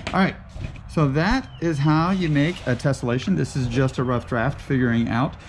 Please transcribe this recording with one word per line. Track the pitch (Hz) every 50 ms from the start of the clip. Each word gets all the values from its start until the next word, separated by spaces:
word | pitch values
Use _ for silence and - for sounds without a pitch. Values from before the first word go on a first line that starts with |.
| - -
All | - 185
right. | 190 160 - - - - - - - - - - - -
So | - 165 151 135
that | 131 156 165 202 247 262 254 - - -
is | 170 170 160
how | 135 143 156 151 160 165 180
you | 196 185 180
make | 156 147 143 143 170 180 - -
a | 127 120
tessellation. | - - 147 127 - - 120 120 127 - 202 185
This | 156 139 - -
is | 143 127
just | 120 117 135 135 131 - -
a | 127
rough | 127 123 117 -
draft | - 127 117 113 139 - -
figuring | - - 139 127 127 120 117 117 117
out. | - 110 117 143 160 - - -